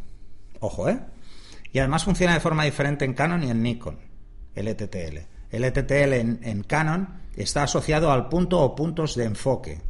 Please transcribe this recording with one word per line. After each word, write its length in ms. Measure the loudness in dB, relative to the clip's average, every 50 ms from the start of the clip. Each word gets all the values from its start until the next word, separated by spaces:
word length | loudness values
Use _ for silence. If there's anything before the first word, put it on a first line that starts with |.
| -6 -8 -10 -12 -10 -10 -10 -10 -10 -12 -8 -4
Ojo, 260 | -4 -4 -2 0 0 0
¿eh? 100 | 0 0 -4 -8 -12 -12 -12 -12 -12 -12 -14 -14 -14 -12 -12 -4 0
Y 60 | 0
además 260 | 2 4 2 2 2
funciona 280 | 2 4 4 6 4 4
de 60 | 4
forma 240 | 4 2 2 4 2
diferente 400 | 2 2 2 0 0 2 0 0
en 100 | 0 2
Canon 300 | 2 2 2 2 2 2
y 60 | 2
en 120 | 2 2
Nikon, 380 | 2 2 0 -2 -6 -8 -10 -10 -12 -14 -14 -14 -14 -16 -14 -14 -14 -10 -8
el 120 | -4 -4 -2
E 60 | -2
T 120 | -4 -4
T 200 | -6 -4 -6 -6
L. 200 | -6 -8 -10 -12 -12 -14 -16 -12 -6
El 120 | -2 0 0
E 60 | 2
T 120 | 2 0 0
T 200 | 2 4 4 6
L 140 | 6 4
en, 220 | 2 2 0 0 -2 -4
en 200 | -4 -4 -4 -2
Canon 440 | 0 0 2 2 2 2 0 -2 -4 -6 -10 -10 -10 -6
está 280 | -6 -4 -2 0 0 0
asociado 480 | 2 2 0 2 2 2 4 4 4
al 180 | 4 4 2 2
punto 320 | 2 2 2 4 4 4
o 140 | 4 4 4
puntos 400 | 0 -2 -2 0 -2 -2 0 0
de 100 | 0 0
enfoque. 560 | 0 -2 0 0 0 0 0 -2 -6 -8 -6 -4